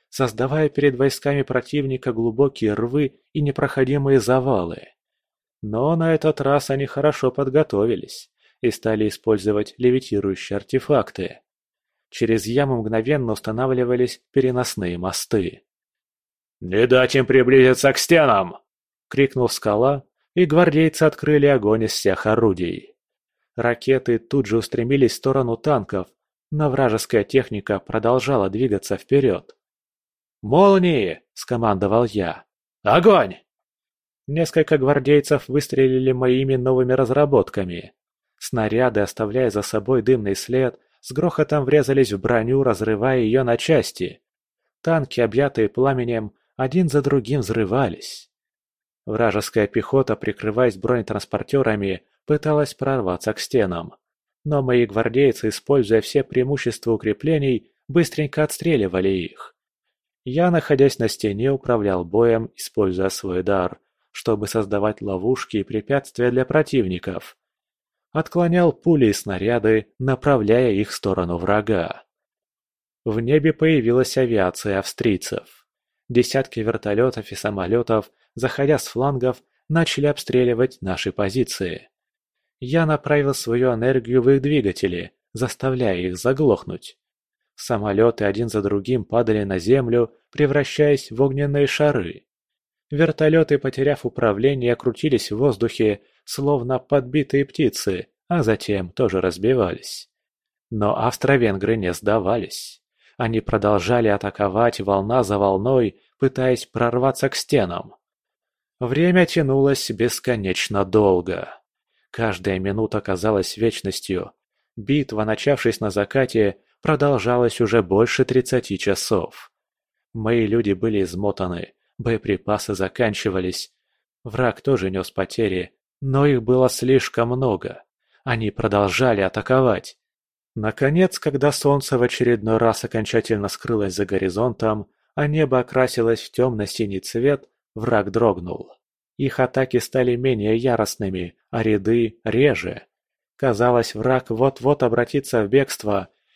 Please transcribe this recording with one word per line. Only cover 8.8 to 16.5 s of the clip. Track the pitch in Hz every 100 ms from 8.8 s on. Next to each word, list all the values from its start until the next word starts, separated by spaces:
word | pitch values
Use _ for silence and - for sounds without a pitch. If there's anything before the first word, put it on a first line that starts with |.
| 113 110 107
использовать | - - 104 101 104 107 -
левитирующие | 123 127 127 101 98 92 - 101
артефакты. | - 131 - 139 - - 90 - _ _ _ _ _ _ _
Через | - 113 113 107
яму | 123 139 123
мгновенно | 107 113 113 147 117
устанавливались | 104 - 110 131 127 123 123 123 - _
переносные | 139 127 127 123 - 90 87
мосты. | 92 - - 110 87 - _ _ _ _ _ _ _ _ _